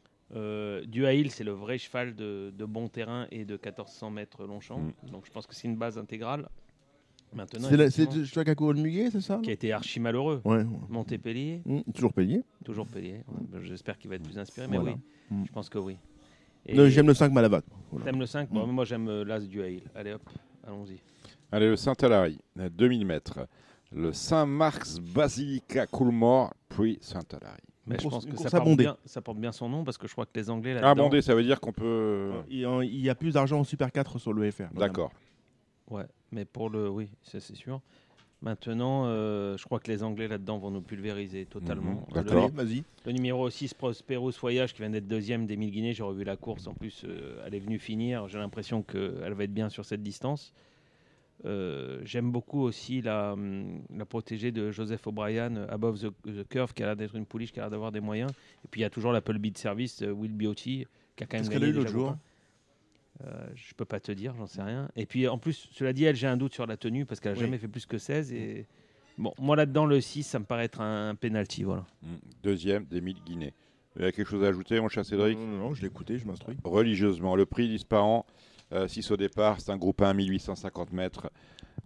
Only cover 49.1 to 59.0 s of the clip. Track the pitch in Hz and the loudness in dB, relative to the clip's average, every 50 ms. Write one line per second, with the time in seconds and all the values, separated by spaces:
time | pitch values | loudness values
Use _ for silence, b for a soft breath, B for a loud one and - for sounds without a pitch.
49.1 | 90 87 85 90 104 98 104 101 101 107 110 107 - - 98 - 107 104 104 104 | -6 -6 -8 -6 -4 -4 -4 -4 -2 -4 -4 -4 -6 -8 -10 -8 -8 -8 -6 -8
50.1 | 92 - - 127 147 143 - - _ _ _ _ _ _ _ _ _ _ _ _ | -10 -6 -4 -4 -4 -4 -8 -14 _ _ _ _ _ _ _ _ _ _ _ _
51.1 | _ _ _ _ _ - - - 101 98 92 87 71 69 64 65 65 64 - - | _ _ _ _ _ -12 -8 -6 -4 -4 -4 -4 -6 -6 -8 -8 -10 -10 -10 -6
52.1 | - 120 120 120 120 120 - - - 143 131 120 110 - - - 127 131 113 113 | -4 -2 -2 0 -2 -2 -4 -4 -2 0 0 0 -2 -4 -8 -6 -6 -4 -2 -2
53.1 | 107 107 104 101 101 98 101 98 98 98 98 95 87 80 - - - 104 107 - | 0 0 0 -2 -4 -4 -6 -6 -6 -6 -8 -8 -10 -12 -12 -12 -12 -12 -10 -8
54.1 | - 117 - - 113 107 110 123 117 113 104 107 101 107 113 107 113 113 - 113 | -8 -8 -6 -6 -8 -4 -4 -4 -2 -2 -4 -4 -4 -6 -6 -6 -6 -6 -6 -8
55.1 | 107 107 107 107 110 113 117 120 113 107 101 - - 107 113 117 110 98 110 107 | -6 -4 -2 -2 -2 -2 -2 -2 -4 -6 -6 -6 -4 0 0 0 0 0 -4 -6
56.1 | 95 _ - 107 104 101 98 - - 127 127 117 - - 110 104 107 104 107 104 | -8 _ -12 -10 -10 -10 -8 -4 -2 -2 -2 -2 -2 -4 -2 -2 -2 -4 -6 -6
57.1 | 104 110 107 - - 113 117 113 - 113 107 107 107 107 107 110 104 107 104 107 | -6 -8 -8 -8 -8 -8 -8 -8 -8 -8 -8 -6 -6 -6 -6 -4 -6 -4 -4 -4
58.1 | 107 107 123 135 131 b b b b b b - - 107 110 104 - 117 | -2 -2 -4 -4 -6 b b b b b b -10 -4 -2 -2 -2 0 0